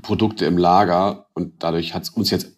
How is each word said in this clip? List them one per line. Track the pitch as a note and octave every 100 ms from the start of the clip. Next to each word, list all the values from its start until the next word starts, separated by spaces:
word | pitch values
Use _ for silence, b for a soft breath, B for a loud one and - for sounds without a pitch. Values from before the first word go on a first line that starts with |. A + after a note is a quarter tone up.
Produkte | - C#3+ A2 - E2
im | F2
Lager | F2 F#2 F#2+ F2 G2 G#2 _
und | - E2 -
dadurch | E2 E2 E2
hat's | - -
uns | - F#2+
jetzt | F#2 -